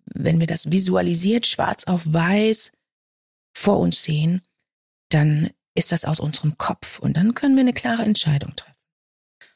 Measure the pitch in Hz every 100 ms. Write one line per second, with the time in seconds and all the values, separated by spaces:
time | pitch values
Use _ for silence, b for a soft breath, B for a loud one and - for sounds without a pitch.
0 | - - - 165 165 165 151 180 185 185
1 | 180 170 185 233 - - 175 196 - 180
2 | 160 160 170 208 220 220 - - _ _
3 | _ _ _ _ _ - - 202 175 165
4 | - 151 160 180 - _ _ _ _ _
5 | - 156 151 151 160 - _ - 165 170
6 | - 156 151 - 151 156 - - - -
7 | 139 143 208 240 285 269 254 240 240 226
8 | 214 214 - 143 - - - _ _ _
9 | _ _ _ _ b